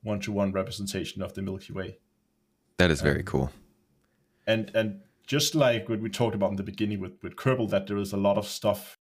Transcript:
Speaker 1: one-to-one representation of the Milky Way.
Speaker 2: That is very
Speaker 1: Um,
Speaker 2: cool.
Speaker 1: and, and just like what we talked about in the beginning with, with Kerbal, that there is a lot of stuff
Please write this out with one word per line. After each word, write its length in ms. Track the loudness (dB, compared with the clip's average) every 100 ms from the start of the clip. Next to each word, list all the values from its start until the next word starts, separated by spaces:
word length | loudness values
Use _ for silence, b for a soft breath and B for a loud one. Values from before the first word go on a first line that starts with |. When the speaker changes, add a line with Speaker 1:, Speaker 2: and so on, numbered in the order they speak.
Speaker 1:
one-to-one 500 | -4 -4 -2 0 0
representation 680 | 0 -4 -6 -6 -4 -6 -6
of 140 | -8
the 80 | -6
Milky 320 | -6 -8 -8
Way. 240 | -8 -8 -10 _ _ _ _ _ _ _ 2
Speaker 2:
That 120 | 4
is 120 | 4
very 180 | 2 0
Speaker 1:
Um, 40 | 0
Speaker 2:
cool. 260 | 0 -2 -6 -20 _ _ _ _ _ _ _ 0
Speaker 1:
and, 240 | 0 2
and 260 | 0 0 -4 -16 _ -2
just 280 | 0 2
like 340 | 4 6 4 0
what 120 | -2
we 80 | -2
talked 260 | 0 0
about 160 | 2 0
in 40 | 0
the 60 |
beginning 380 | -6 -2 -2 -2
with, 220 | -6 -10
with 140 | -14 -2
Kerbal, 320 | 0 2 2
that 160 | 0 0
there 100 | -4
is 140 | -2
a 20 | 2
lot 220 | 2 2
of 80 | 0
stuff 480 | -2 0 0 -4 -20